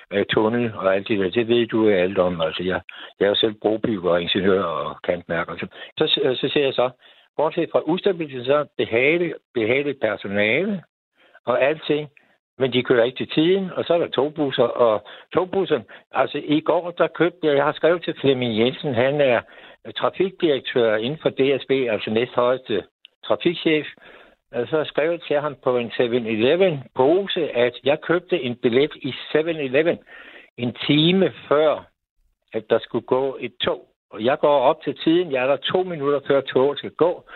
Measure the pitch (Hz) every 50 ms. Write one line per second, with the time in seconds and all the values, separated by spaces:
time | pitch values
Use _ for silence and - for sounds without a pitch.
0 | - - 92 101 98 - - 110 107 110 117 120 120 113 104 90 92 95 95 98
1 | 98 - 113 98 98 90 90 120 120 110 120 120 117 110 - 110 110 107 101 90
2 | 90 92 98 95 90 90 90 85 - - - - 90 92 90 85 - - - -
3 | - - - - 95 101 104 - - 113 107 - - 107 110 107 - 127 110 92
4 | 85 90 85 87 87 - - 107 90 101 95 95 95 85 80 73 71 73 73 -
5 | - - 90 85 - - 87 82 87 - 85 - - 95 - - - - - -
6 | 156 147 - - - 135 123 - - 135 - 151 143 135 120 - 120 135 - _
7 | _ - - _ _ _ _ - 143 160 160 175 160 - - 127 - 156 170 185
8 | - 202 190 170 160 143 131 127 120 131 143 147 147 - _ - 120 101 110 117
9 | 127 143 165 175 180 160 156 - _ _ - 120 110 107 127 139 143 147 131 -
10 | - 107 101 - - 104 98 104 104 107 117 147 185 220 202 175 - _ _ _
11 | _ _ _ _ _ _ _ _ _ 117 120 123 127 139 160 156 - - 151 147
12 | 151 147 _ _ _ _ _ _ _ _ _ - 127 131 117 123 120 - 131 120
13 | 113 127 127 - 117 - - 156 156 170 190 196 190 180 - - 113 - 165 175
14 | 151 - - - 131 151 147 151 147 135 123 - 120 117 - - 123 117 107 104
15 | - - - - - _ - 156 185 185 185 196 185 - 156 123 107 - - -
16 | - _ - 117 135 117 - 139 - - 147 151 151 - 156 175 170 175 170 -
17 | 170 156 - - 156 175 170 _ - 151 143 139 143 151 143 - - 156 175 170
18 | - - 151 - - 139 135 127 123 120 113 104 117 127 131 - - 151 123 110
19 | 123 135 147 147 143 131 120 110 - - - - - - - _ - - - -
20 | - 127 - - 180 196 - - 180 160 139 123 - - - 127 117 113 107 110
21 | 110 123 151 156 - 139 107 - 135 139 139 123 - - 135 135 131 113 107 98
22 | - 120 110 113 123 123 - 127 120 123 131 127 - - 110 92 - - _ _
23 | _ - _ _ - - 110 - - 170 175 - - 165 156 151 143 - - -
24 | - - - - - _ _ _ _ _ - 120 120 113 156 156 143 - - -
25 | 143 165 175 160 - - 143 147 143 151 139 - - 131 123 123 120 107 - -
26 | 131 117 120 127 117 110 113 104 113 131 156 175 196 185 156 139 - - - -
27 | 131 139 170 190 202 185 - - 156 120 - 120 120 123 120 - - 131 147 156
28 | - - 165 180 175 - 180 165 131 123 120 - - 127 113 131 143 151 - -
29 | - 135 120 - - - - 151 156 170 165 160 143 131 123 143 160 170 147 -
30 | - - - - - - - - - _ _ - 120 123 - - - - 143 151
31 | 156 170 180 196 185 143 - - - - 139 147 156 151 127 95 92 - _ _
32 | _ _ _ _ _ _ _ _ _ _ - 110 110 - 113 113 - - - 120
33 | 110 - 127 127 135 135 127 - 127 117 - - - 185 160 - - _ _ _
34 | _ _ - 104 107 123 147 156 - 151 143 139 123 139 160 - - 147 127 -
35 | - 170 165 175 185 165 131 127 127 135 143 135 - - - 185 185 185 175 151
36 | 139 143 143 139 139 - 143 139 135 - - 135 131 143 139 - - 104 - -
37 | 151 175 170 - - - -